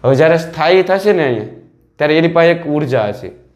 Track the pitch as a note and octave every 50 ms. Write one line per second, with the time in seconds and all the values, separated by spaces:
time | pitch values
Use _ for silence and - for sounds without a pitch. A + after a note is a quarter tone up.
0 | - B2 C3+ C3 D#3 D#3+ E3 D#3+ D#3+ - - D#3 D3+ E3 F#3 F#3+ F3 F3 F#3 G3
1 | F#3+ G#3 G3+ F3 D#3 C3+ A#2+ A2 G#2+ - - - - _ _ _ _ _ _ _
2 | D3 D3+ D3+ D#3+ E3 E3+ E3 E3+ E3 E3+ E3+ E3+ - D3 D3 D3+ D3+ C3+ B2+ B2+
3 | G#2+ G#2 G2+ - - F2+ - - _ _ _